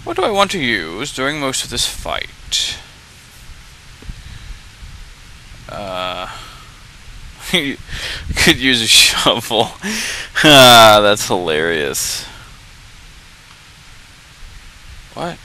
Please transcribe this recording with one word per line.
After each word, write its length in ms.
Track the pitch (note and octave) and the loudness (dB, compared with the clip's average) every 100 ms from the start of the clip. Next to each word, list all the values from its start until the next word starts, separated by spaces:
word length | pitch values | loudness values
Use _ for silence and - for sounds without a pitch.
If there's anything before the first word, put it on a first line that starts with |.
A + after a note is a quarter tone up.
What 120 | - E4 | -6 -2
do 80 | |
I 60 | E4 | 0
want 200 | G3+ G3 | 0 0
to 80 | F#3+ | 0
use 560 | B2+ G#2+ D#2+ F#2 C#3+ | -2 -2 -4 -8 -8
during 240 | - C3 D3+ | -4 -6 -4
most 240 | C3+ C3 | -6 -6
of 80 | - | -8
this 160 | A2+ - | -6 -6
fight? 920 | - - A1 - - - - - - - - - - - - - - - - - - - - - - - - - - - - - - - - - - - | -6 -8 -8 -8 -14 -8 -6 -6 -10 -16 -20 -20 -20 -20 -20 -20 -20 -20 -20 -20 -18 -16 -16 -18 -18 -16 -18 -18 -20 -20 -18 -20 -20 -20 -20 -20 -20 -16
Uh, 600 | - G2+ F#2 F#2 F2+ F#2 - - - - - - | -12 -10 -8 -8 -8 -12 -14 -18 -20 -20 -20 -20
<laughs> 600 | - - - - - - | -20 -20 -18 -20 -16 -6
you 240 | F3+ C#3 - - - - - - | -4 -4 -10 -12 -10 -10 -10 -8
could 220 | - - C#3+ | 0 2 2
use 260 | C3 B2 | 2 0
a 40 | A2 | 4
shovel. 800 | - - - C#3 A2 - A2+ A2+ | 4 4 2 0 -2 0 0 0
<laughs> 60 | - G3+ A3 - - - - | -4 -10 -8 -8 -10 -8 0
Ah, 540 | D#3 C#3 B2+ A#2+ A2 G#2 | 6 8 10 10 10 8
that's 280 | G#2 G#2 - | 6 2 0
hilarious. 960 | G2+ F2 D2+ E2 E2 C#2+ - - - - - - - - - - - - - - - - - - - - - - - - - - - - - - - - | -2 0 0 0 -2 -2 -4 -6 -8 -12 -20 -20 -20 -20 -20 -20 -20 -20 -20 -20 -20 -20 -20 -20 -20 -20 -20 -20 -20 -20 -20 -20 -20 -20 -20 -20 -20 -18
What? 240 | - E3+ - | -12 -12 -12